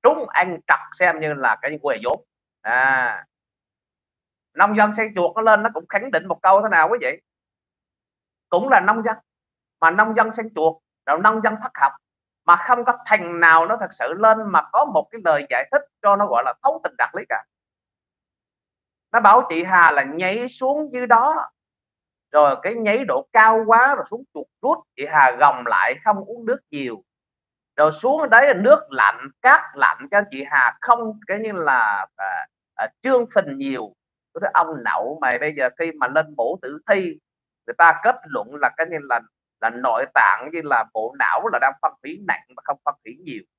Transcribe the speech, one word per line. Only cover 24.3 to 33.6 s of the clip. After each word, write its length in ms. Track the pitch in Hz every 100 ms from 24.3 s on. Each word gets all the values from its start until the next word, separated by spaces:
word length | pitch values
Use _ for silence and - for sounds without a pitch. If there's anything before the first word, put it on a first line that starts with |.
chuột 120 | - - _
rút, 160 | 262 330 _ -
chị 100 | 143
Hà 280 | 156 131 123
gồng 260 | 147 131 120
lại 280 | 101 104 139
không 200 | 220 202
uống 220 | 202 233 226
nước 140 | 262 _
nhiều. 340 | 147 131 110 _ _ _ _ _ _ _ -
Rồi 160 | 151 156
xuống 180 | 247 302
ở 60 | 285
đấy 200 | 226 277
là 80 |
nước 260 | 202 214 311 -
lạnh, 380 | 131 101 - 135 _
cát 180 | 247 302 -
lạnh 340 | 143 120 - 139
cho 100 | 202 202
chị 140 | 135 139
Hà 280 | 147 120 -
không 380 | - 240 226 214 -
cái 120 | 202
như 140 | 220
là, 540 | 196 151 131 107 101 98 _
à, 300 | 98 87 69 _ _
à, 120 | - 110 _
trương 240 | 262 254 240
phình 240 | 214 170
nhiều. 360 | 139